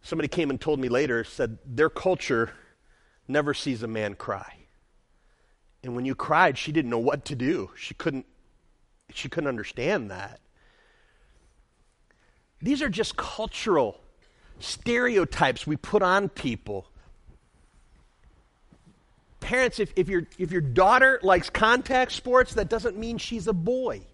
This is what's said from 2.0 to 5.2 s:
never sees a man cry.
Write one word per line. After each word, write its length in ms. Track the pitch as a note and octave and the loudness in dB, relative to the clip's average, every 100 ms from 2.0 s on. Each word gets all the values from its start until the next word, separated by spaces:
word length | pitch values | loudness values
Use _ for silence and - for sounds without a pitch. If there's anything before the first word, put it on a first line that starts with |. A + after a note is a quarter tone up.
| F#3 F3+ - A#2+ A#2 - _ _ _ _ _ _ - | 0 0 0 0 0 -4 _ _ _ _ _ _ -2
never 240 | C#3+ D3 | 0 0
sees 300 | C#3+ C#3+ A#2+ | -2 -4 -4
a 40 | A2+ | -4
man 280 | A2 G#2 | -4 -4
cry. 400 | G2+ - G2 - - _ _ _ _ _ _ | -6 -8 -8 -8 -20 _ _ _ _ _ _